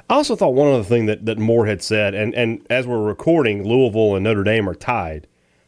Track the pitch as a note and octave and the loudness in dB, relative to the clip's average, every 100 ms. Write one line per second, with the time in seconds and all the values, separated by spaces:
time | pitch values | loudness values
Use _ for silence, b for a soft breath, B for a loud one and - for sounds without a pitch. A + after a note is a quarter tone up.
0 | - C4+ C#4+ A3 F3 C3 D3 C3 F#2+ A#2+ | -2 0 0 0 2 4 4 2 2 0
1 | G#2+ G#2+ A2 A2 A2 A#2 G#2+ G2 - G#2+ | 0 -2 -4 -2 2 2 2 -2 -2 -2
2 | G2+ G2+ G#2+ - A2+ - - B2+ B2 A#2 | 0 -2 -4 -2 -2 -4 -4 -4 -2 -2
3 | G#2+ G2+ D#3+ E3+ A#2 G2+ G2 B2 B2 G#2+ | -4 -2 0 2 2 0 0 2 2 2
4 | G#2+ G2 G#2+ G#2 G2 A2+ G2 E2+ - A#2 | 2 2 0 0 0 0 -2 -6 -4 -4
5 | E2 D#2 - _ _ _ | -4 -10 -14 _ _ _